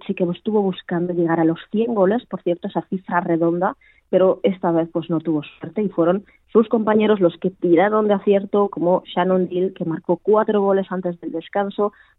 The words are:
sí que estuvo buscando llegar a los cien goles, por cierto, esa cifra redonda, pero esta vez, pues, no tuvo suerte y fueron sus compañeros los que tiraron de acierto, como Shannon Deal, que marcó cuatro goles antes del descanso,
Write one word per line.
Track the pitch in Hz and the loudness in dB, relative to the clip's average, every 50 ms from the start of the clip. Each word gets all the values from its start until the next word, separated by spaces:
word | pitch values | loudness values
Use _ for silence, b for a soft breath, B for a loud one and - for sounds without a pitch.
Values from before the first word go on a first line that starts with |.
| - | -6
sí | - 190 | -8 -4
que | - 185 | -2 -2
estuvo | 175 175 - - 220 208 214 | -4 -4 -6 -6 -2 -2 0
buscando | 196 190 180 - - - 180 170 175 180 175 | 0 -2 -4 -6 -8 -6 -4 -4 -2 -2 -2
llegar | 175 170 160 165 165 | -2 0 0 0 2
a | 165 | 2
los | 160 165 - - - | 0 0 -2 -8 -6
cien | - 208 233 240 233 | -2 -2 -2 0 0
goles, | 202 185 190 214 247 - | 2 2 2 2 -2 -4
por | - - 185 | -8 -12 -6
cierto, | - 175 175 - - 196 | -4 -4 -4 -4 -6 -6
esa | - 170 - - | -6 -6 -6 -6
cifra | 196 185 - - 185 175 | -8 -8 -6 -4 -4 -4
redonda, | 180 170 170 160 165 165 170 175 180 220 277 b b b b b b - | 0 0 0 0 2 0 0 0 -2 -4 -4 b b b b b b -2
pero | 196 180 185 190 - - | 2 2 4 4 2 2
esta | - 202 185 - - 175 | 0 -2 -2 0 -2 0
vez, | 165 165 165 165 | 0 0 -2 -2
pues, | - 170 156 - | -4 -8 -4 -4
no | 165 156 | -4 -4
tuvo | 160 165 156 151 | -2 -2 -4 -4
suerte | 143 - - - - 165 - 220 | -6 -8 -16 -14 -14 -8 -6 -4
y | 208 185 | -4 -4
fueron | - 170 165 175 190 208 b b b b b _ | 0 0 0 0 0 -2 b b b b b _
sus | - 220 220 - | 2 2 2 4
compañeros | 240 220 214 214 214 220 214 208 214 196 | 0 0 0 2 2 2 4 2 2 4
los | 180 170 - - | 2 0 0 0
que | - 185 | -6 -6
tiraron | 185 - - 180 170 160 196 214 214 220 214 208 | -6 -2 2 2 4 4 4 4 2 0 2 2
de | 202 | 0
acierto, | 196 - 208 196 196 202 196 - 208 202 196 | 0 2 2 2 2 0 0 0 0 0 0
como | - - 165 175 185 175 - | -2 -2 0 2 2 0 -2
Shannon | - - 180 180 185 185 185 180 170 | -4 -4 -2 0 2 2 0 0 -2
Deal, | 180 175 185 190 190 | -2 -2 -4 -4 -4
que | - 175 | -6 -6
marcó | 165 160 - - - 175 | -6 -6 -6 -2 -4 -4
cuatro | - - 196 214 214 220 220 208 202 | -2 2 2 2 2 2 2 0 0
goles | 196 196 196 190 190 - | 2 2 0 0 0 -4
antes | 180 185 185 180 170 - | -8 -6 -6 -6 -8 -8
del | 160 170 | -10 -10
descanso, | - 165 - - - 202 202 202 - - 208 208 b b b b b | -10 -10 -10 -6 -6 -4 -4 -4 -2 -4 -4 -4 b b b b b